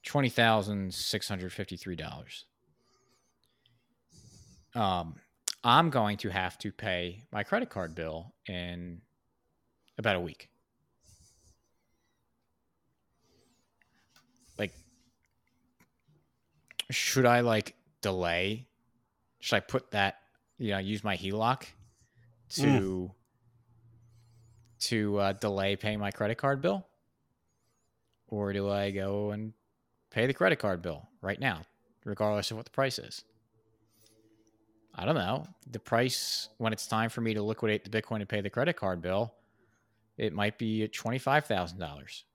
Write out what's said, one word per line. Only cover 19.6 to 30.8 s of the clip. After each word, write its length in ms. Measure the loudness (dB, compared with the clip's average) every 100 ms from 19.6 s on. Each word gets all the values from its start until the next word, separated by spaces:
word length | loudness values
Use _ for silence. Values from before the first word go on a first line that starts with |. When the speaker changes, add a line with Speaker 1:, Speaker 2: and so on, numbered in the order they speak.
Speaker 1:
put 300 | 2 -4 -2
that, 280 | 2 2 0 _ _ _ _
you 120 | -2
know, 80 | -2
use 240 | -2 -2
my 140 | -2 -2
heloc 500 | -2 0 0 0 -6 -20 -20 _ _ _ -20 _ _
to, 120 | 2
Speaker 2:
Mm. 480 | 4 6 4 -2 -6 -10 _ _ _ _ _ _ -20 -20 -20 -20 _ -20 -20 -20 -20 _
Speaker 1:
to, 380 | 0 2 2 2
uh, 140 | 2
delay 420 | 2 0 2 2
paying 240 | 0 -2 -2
my 140 | -4
credit 260 | -2 -2 0
card 220 | 0 2
bill? 260 | 0 -2 -6 _ _ _ _ _ _ _ _ _ _ _ _ _ _
Or 240 | -4 -2
do 160 | 0 0
I 200 | 0 0
go 380 | -2 -2 -2 -2
and 220 | -4 -8 -12 _ _ _ _ _
pay 160 | 0 0
the 80 |
credit 260 | 4 2 4
card 220 | 0 0